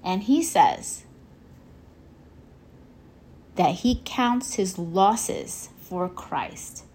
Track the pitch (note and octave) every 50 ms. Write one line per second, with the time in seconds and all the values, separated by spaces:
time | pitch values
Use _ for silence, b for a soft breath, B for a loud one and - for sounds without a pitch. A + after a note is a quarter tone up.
0 | - F#3 F#3 G3 G3+ G#3+ C4+ D#4+ E4 - - F#3 D3+ - - - - - - -
1 | - - - - - - - - - - - - - - - - - - - -
2 | - - - - - - - - - - - - - - - - - - - -
3 | - - - - - - - - - - - - - D3+ F3+ F3+ - A#3+ B3 -
4 | - - - - B3+ A#3+ A#3+ B3 B3+ - - - G3 F#3 F#3 - F3 E3+ E3 F#3+
5 | F#3+ G3+ A3 A3+ - - - D#2+ - - - - - - - - - - F3+ F3+
6 | F3+ F#3 F3+ - - - - C#3+ A2 - - - - - - - - - -